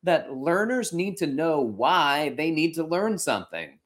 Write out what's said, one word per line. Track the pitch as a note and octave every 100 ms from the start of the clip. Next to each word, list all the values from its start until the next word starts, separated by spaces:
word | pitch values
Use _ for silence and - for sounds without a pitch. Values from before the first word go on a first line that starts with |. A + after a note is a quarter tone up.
that | E3+ E3 -
learners | C3+ C#3 F3+ A3 B3+ A3+
need | E3+ F#3+ F#3
to | D#3+
know | C3+ E3 D#3
why | B2 G2+ C3 F3+ D3 C#3+ D3+
they | B2 D#3
need | D#3 E3 D#3+
to |
learn | D#3+ E3+ G#3+ G3+
something. | - A2 F#2+ E2 D#2+ -